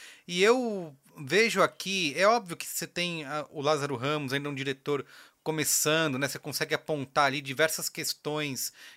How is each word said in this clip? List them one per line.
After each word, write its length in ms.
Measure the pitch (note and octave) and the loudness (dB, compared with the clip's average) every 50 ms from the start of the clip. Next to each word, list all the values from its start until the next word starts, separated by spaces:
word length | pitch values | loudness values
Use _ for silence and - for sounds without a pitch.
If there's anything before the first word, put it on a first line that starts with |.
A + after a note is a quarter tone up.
| - - - - - | -20 -20 -20 -20 -12
E 160 | - F3 F3+ F#3+ | -4 2 4 6
eu 500 | A3 A#3+ C4 B3 A3+ G#3 F#3+ E3+ D#3 C3+ _ _ _ - | 6 6 6 4 0 -2 -4 -6 -10 -14 _ _ _ -16
vejo 440 | E3 D3+ B2+ D#3 G3+ A#3 A3+ E3+ G3 | -12 -4 2 4 4 4 4 4 4
aqui, 520 | E3+ D3 - - - F#3 G3 F#3+ F3 C#3+ C3 | 4 4 2 -2 -6 -4 -2 -2 -2 -2 0
é 100 | D#3+ F#3+ | 4 4
óbvio 300 | G#3 A#3 A#3+ G3 E3+ E3 | 4 4 4 0 -4 -10
que 80 | - - | -10 -10
você 180 | - - - E3+ | -8 -8 -8 -8
tem 380 | D3+ - E3+ F3 F3 E3+ D#3+ D3 | -6 -4 -4 -4 -4 -4 -6 -8
a, 220 | C3 D3 D3+ C#3+ - | -6 -6 -8 -8 -8
o 120 | - D#3 | -8 -2
Lázaro 340 | C3+ D3 D#3 D3 C#3+ C#3+ C3+ | 0 2 2 2 0 -2 -4
Ramos, 380 | A2+ B2 C#3 D3+ D3+ C#3+ B2+ C3+ | -2 -2 -2 -2 -2 -2 -2 -4
ainda 160 | C#3+ C#3+ D3 | -4 -4 -4
um 40 | C#3+ | -6
diretor 500 | C3+ C3+ C#3+ - - - D3 D3 C#3 C3 - - - - - _ _ | -6 -4 -6 -6 -6 -4 -4 -4 -4 -4 -8 -16 -20 -20 -20 _ _
começando, 760 | - D#3 D#3 D#3 C#3+ - - - - D3+ D#3 D#3+ D#3+ D3+ C3 B2+ | -6 -4 -2 -2 0 0 2 2 2 2 2 2 2 0 0 -2
né? 80 | C#3 | -2
Você 100 | C3+ - | -4 -4
consegue 380 | D3 - D3+ C3+ - D#3+ C#3+ D#3 | -6 -10 -6 -4 -4 -2 -2 -2
apontar 520 | D3 - - D#3 D3 C3+ C#3 - D#3 D3 | -4 -2 -4 -4 -4 -4 -2 2 2 2
ali 120 | C3+ C3 D3 | 4 2 -2
diversas 480 | C#3 C3+ C3 B2+ D#3 D#3 - - E3+ | -6 -6 0 2 2 2 2 -2 -6
questões 840 | - - E3+ D3+ - - _ - D3+ D3+ D3+ D3+ C#3+ C3 - - - - - - - - | -8 -6 -6 -6 -6 -6 _ -6 -4 -4 -2 -2 -4 -4 -4 -6 -8 -8 -12 -20 -20 -20